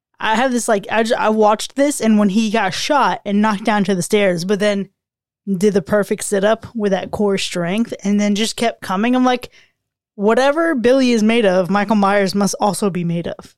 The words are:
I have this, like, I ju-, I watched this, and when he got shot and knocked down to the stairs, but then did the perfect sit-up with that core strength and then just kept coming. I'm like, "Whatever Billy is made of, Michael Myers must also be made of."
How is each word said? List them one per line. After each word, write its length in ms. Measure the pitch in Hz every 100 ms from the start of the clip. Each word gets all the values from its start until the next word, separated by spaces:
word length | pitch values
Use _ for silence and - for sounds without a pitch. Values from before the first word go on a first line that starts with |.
| _ _
I 160 | 214
have 160 | 220 262
this, 160 | 240 233
like, 220 | 208 196
I 140 | 214
ju-, 100 | 226 247
I 120 | 220
watched 480 | 220 208 214 - -
this, 240 | 285 -
and 180 | 220 214
when 120 | 208
he 200 | 196 220
got 240 | 226 196
shot 460 | - - 294 214 180
and 160 | - 202
knocked 220 | 214 202
down 220 | 226 208
to 100 | 202
the 80 | 190
stairs, 420 | 165 214 202 175
but 140 | 175 208
then 300 | 208 202 196 _ _ _ _ _ - 196
did 180 | 208
the 80 | 196
perfect 420 | 190 214 190 214
sit-up 420 | - 202 202 220 -
with 160 | 233 208
that 220 | 185 -
core 260 | - 208 190
strength 560 | - 180 170 208 233 -
and 160 | 196 208
then 160 | 208
just 220 | 202 220 -
kept 240 | 233 -
coming. 320 | - 190 233
I'm 100 | 254
like, 260 | 254 247 - - _ _ _ _ _ -
"Whatever 580 | 202 226 269 294 330
Billy 380 | 285 226 269 254
is 100 | 233
made 240 | 214 233 202
of, 240 | 180 175
Michael 240 | 196 202
Myers 400 | 214 196 202 196
must 220 | 196 196 -
also 320 | 208 175 208
be 140 | 175
made 240 | 170 170 165
of." 260 | - -